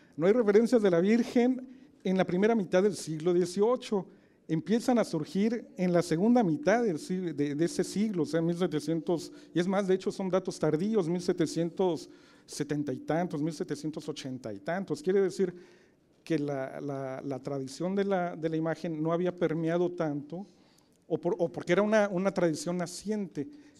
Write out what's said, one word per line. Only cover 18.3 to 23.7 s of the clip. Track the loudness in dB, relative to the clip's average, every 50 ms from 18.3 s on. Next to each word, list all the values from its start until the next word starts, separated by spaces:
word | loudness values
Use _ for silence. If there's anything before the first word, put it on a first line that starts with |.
| -4
de | -4 -4 -4
la | -2 -2
imagen | -2 -2 -4 -4 -6 -6 -6 -4
no | -2 0 0
había | 0 0 -2 -2
permeado | 0 0 0 0 0 -2 0 0 0 0 0 -2
tanto, | -2 -4 -2 -4 -6 -8 -8 -10 -12 -12 -14 _ _ _ _ _ _ _ _ _ _ _ -6
o, | -4 -2
por, | -2 -2 -2 0
o | -2 -2
porque | -2 -4 -2 0
era | 2 2
una, | 4 4 4 2 2 2
una | 0 0 0 0 0
tradición | 2 2 2 0 0 -4 -4 -4
naciente. | -4 -4 -6 -8 -10 -6 -6 -4 -4 -4 -6 -6 -8 -8 -8 -10 -20 -20 -20